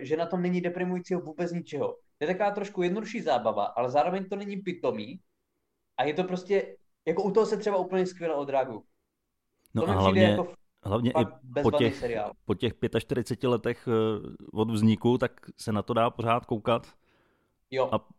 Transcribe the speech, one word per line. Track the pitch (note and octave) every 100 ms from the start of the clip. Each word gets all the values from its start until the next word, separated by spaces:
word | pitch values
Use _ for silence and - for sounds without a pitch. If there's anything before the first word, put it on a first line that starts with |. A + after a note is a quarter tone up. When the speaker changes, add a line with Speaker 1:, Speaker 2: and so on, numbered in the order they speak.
Speaker 1:
že | C3 D#3
na | E3
tom | F#3
není | F3+ F3+
deprimujícího | F3 F3 F3+ F3+ - F3+
vůbec | D3+ D#3 F3
ničeho. | E3+ - C#3+ G#2 - _ -
To |
je | D3+
taková | F#3 G3+
trošku | G3 G3 F#3
jednodušší | F3+ G#3 G#3 A#3
zábava, | - B2 A2+ G#2
ale | G#2 A#2 B2
zároveň | C#3+ D#3+ F#3+ F#3+
to | G3+
není | G3+ G3
pitomý. | F#3 F3 B2+ A2 G#2+ F3+ _ _ _ _ _ _ _ -
A |
je | C#3
to | E3
prostě, | F#3 F3+ - G3 - - _ _
jako | D#3+ E3+
u | F#3+
toho | G3+ G#3+
se | G#3+
třeba | G#3+ F#3+
úplně | F#3 F#3 F3+
skvěle | - E3
odreaguju. | C#3+ C#3 C3+ B2+ G#2+ - _ _ _ _ _ _ _ _
Speaker 2:
No | A2+
Speaker 1:
To | E3
mi |
Speaker 2:
a | F#2
Speaker 1:
přijde |
Speaker 2:
hlavně, | - -
Speaker 1:
jako | - - - - _ _
Speaker 2:
hlavně | G2+ A2 A#2+
i |
Speaker 1:
fakt | D#3 G#2 -
Speaker 2:
po | C3
Speaker 1:
bezvadný | C3 B2+ D3
Speaker 2:
těch, | A#2 -
Speaker 1:
seriál. | A#2+ A2+ G#2 -
Speaker 2:
po | -
těch | G2 A#2
pětačtyřiceti | - A#2 A2+ - B2 A2+ A#2+ B2+
letech, | A#2 A#2+ A#2+ C3
eh, | A2 A2 G#2 - - -
od | - A2
vzniku, | G#2+ A2 G#2+ A#2+ B2
tak | B2 - - -
se | -
na | G#2
to | -
dá | A#2 A#2+
pořád | - A2+ A#2+ -
koukat. | A2+ B2 A2+ - _ _ _ _ _ _ _ -
Speaker 1:
Jo. | C3 B2
Speaker 2:
A | G#2+ -